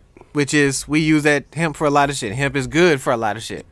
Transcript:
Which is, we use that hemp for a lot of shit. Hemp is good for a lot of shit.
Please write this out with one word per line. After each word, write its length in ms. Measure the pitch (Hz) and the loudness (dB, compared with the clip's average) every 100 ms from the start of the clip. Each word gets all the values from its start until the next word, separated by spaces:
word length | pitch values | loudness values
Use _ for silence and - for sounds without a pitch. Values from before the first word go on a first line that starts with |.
| _ - - | _ -20 -8
Which 200 | 147 139 | -4 0
is, 320 | 151 143 135 - | 2 2 0 -2
we 140 | 151 | 0
use 220 | 156 156 | 2 2
that 200 | 147 143 123 | 4 0 -2
hemp 220 | 147 165 139 | -4 -4 -2
for 100 | 151 | 0
a 40 | |
lot 200 | 143 143 | 2 2
of 60 | 135 | 0
shit. 160 | 120 | -6
Hemp 200 | 110 139 135 | -4 -4 -2
is 100 | 127 | -2
good 340 | 135 180 143 | 2 4 2
for 120 | 147 | 0
a 40 | 120 | -2
lot 200 | 113 104 | -2 -4
of 60 | |
shit. 220 | - 92 - | -8 -12 -12